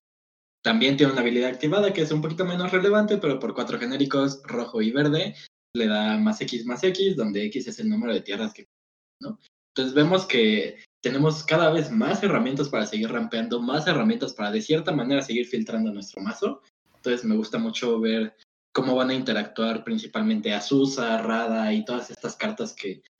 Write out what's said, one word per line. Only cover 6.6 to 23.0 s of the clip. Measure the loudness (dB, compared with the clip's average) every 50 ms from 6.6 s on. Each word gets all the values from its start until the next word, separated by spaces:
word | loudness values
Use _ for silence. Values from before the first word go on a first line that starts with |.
| -4
más | -6 -4 0
X, | 0 0 2 2 0 0 2
donde | 0 0 0 0 -2 -4
X | -2 -4 -6 -6 -6
es | -8 -4
el | -2 0
número | 0 0 0 0
de | -2 -2
tierras | -2 -4 -6 -4 -4 -6
que... | -8 -12 -20 _ _ _ _ _ _ _ _ _ _ _
¿no? | -12 -12 -12 -12 _ _ _ _ _ _ _
Entonces | -4 -4 0 4
vemos | 4 4 4 4 2 2
que | 2 2 4 4 4 4 2 0 -4 -8 -14 -20 _ _ _
tenemos | -4 -2 2 4 2 2 2 0 -2
cada | 0 2 4 4 4
vez | 4 2 0 0
más | 0 0 2 2 0 0
herramientas | 2 2 2 2 2 0 0 -2 -2 -2
para | 0 -2 -2
seguir | -2 -2 -4 -2 -2
rampeando, | -2 -4 -4 -2 -2 -4 -2 -2 -2 -2
más | -2 -2 -2 0 0
herramientas | 2 2 2 2 2 2 2 -2 -6 -6
para | -6 -6 -2
de | -2 -4
cierta | 0 2 0 0 2 0
manera | -2 0 0 0 0 0
seguir | 0 -2 -2 -4 -2
filtrando | -2 -4 -4 -4 -2 -2 -2 -2 -2
nuestro | -2 -6 -10 -14 -12 -10
mazo. | -8 -8 -6 -4 -4 -4 -4 -6 _ _ _ _ _ _ _
Entonces | _ -2 -2 -2 0 0
me | 2 2
gusta | 2 0 -2 -4
mucho | -2 -2 -2 -4 -2 0 0 2 2
ver | 2 2 2 0 0 -2 -6 _ -20 _ _ _ _ _ _
cómo | 0 2 2 2
van | 2 2 2
a | 0
interactuar | 0 0 0 -2 -2 -2 -4 -4 -2 0 0 0 -2 -4
principalmente | -4 -4 -4 -4 -6 -4 0 2 2 2 2 0 -2
Azusa, | -2 -2 0 2 4 4 4 4 2 -2 0 0 0 0
Rada | 0 0 0 0 0 0 0 0 0 2
y | 0 0 0
todas | -2 -6 -6 -6 -8
estas | -14 -10 -8 -10 -6
cartas | -4 -6 -6 -4 -4 -8 -8 -8
que, | -8 -8 -8 -8 -10